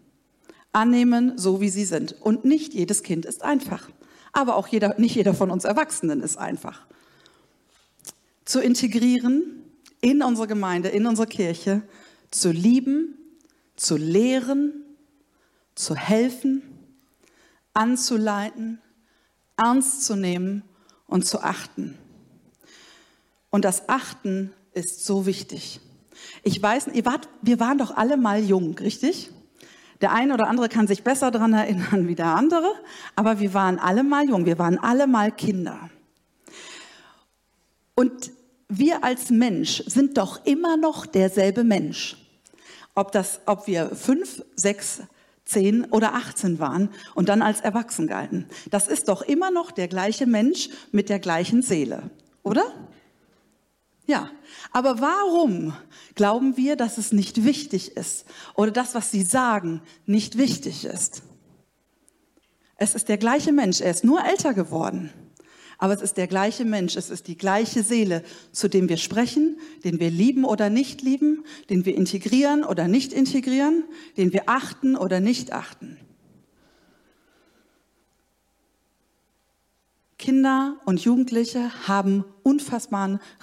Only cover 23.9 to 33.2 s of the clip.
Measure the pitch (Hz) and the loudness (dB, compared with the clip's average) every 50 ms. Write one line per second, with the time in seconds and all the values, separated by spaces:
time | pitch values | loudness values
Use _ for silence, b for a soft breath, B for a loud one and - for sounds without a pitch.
23.9 | 247 269 - - - - - 196 190 190 190 190 - _ _ _ _ 180 175 - | -2 -2 -2 -8 -14 -10 -6 -4 -4 -4 -4 -6 -10 _ _ _ _ -8 -8 -8
24.9 | - - - - 196 196 190 196 185 - - - - - - - - - - - | -10 -8 -4 -2 -2 0 0 -2 -2 -4 -6 -12 -14 -14 -14 -16 -18 -18 -20 -20
25.9 | - _ _ _ B B B B B B B 202 - 190 208 208 226 285 - - | -20 _ _ _ B B B B B B B -2 -2 0 0 0 0 0 -2 -2
26.9 | - 240 - 240 254 - - - - - - 240 240 240 233 240 285 285 247 302 | -2 0 0 0 -2 -2 -6 -10 -16 -4 0 0 2 2 2 0 2 0 0 -2
27.9 | - - 220 254 294 269 240 208 202 214 214 190 190 185 180 156 165 - 196 196 | -2 -2 0 2 2 2 2 2 2 2 2 2 2 2 2 -2 -4 -4 -6 -6
28.9 | - - - 294 392 - - - - - - _ B B B B B B B B | -4 -2 -2 -2 -2 -4 -8 -14 -20 -20 -20 _ B B B B B B B B
29.9 | B B 196 190 - 226 254 285 269 226 214 - 233 247 240 226 - 226 214 190 | B B 0 2 2 2 2 2 2 2 2 2 2 0 0 0 2 2 2 2
30.9 | 202 - - 240 269 262 277 254 233 220 226 226 220 214 214 214 208 180 185 - | 2 0 0 0 0 2 2 0 2 2 2 4 4 4 2 2 0 -2 0 0
31.9 | 208 196 170 170 175 165 165 165 160 190 262 320 349 330 311 381 427 - B B | 0 0 2 0 0 0 0 2 2 4 4 4 2 2 2 0 -2 -4 B B
32.9 | B B B B B 190 | B B B B B 0